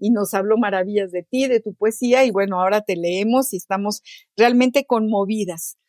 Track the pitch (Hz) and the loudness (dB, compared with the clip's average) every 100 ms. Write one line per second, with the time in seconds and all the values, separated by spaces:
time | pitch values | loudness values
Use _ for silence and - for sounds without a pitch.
0 | 202 226 196 196 202 220 208 190 190 208 | 0 0 0 -2 0 0 0 -2 -2 -2
1 | 190 175 - 254 269 233 220 - 214 - | -4 -6 -4 -2 0 0 -2 -4 -4 -2
2 | 240 254 262 196 196 185 185 214 208 170 | 2 4 4 2 -2 0 0 0 0 -2
3 | 170 185 214 262 254 185 - 190 208 - | -2 0 0 0 0 -6 -4 -4 -4 -6
4 | - - _ - 233 247 254 277 277 233 | -12 -20 _ 2 4 4 4 0 0 0
5 | 220 208 202 220 185 170 - - | 0 0 -2 -2 -4 -8 -12 -14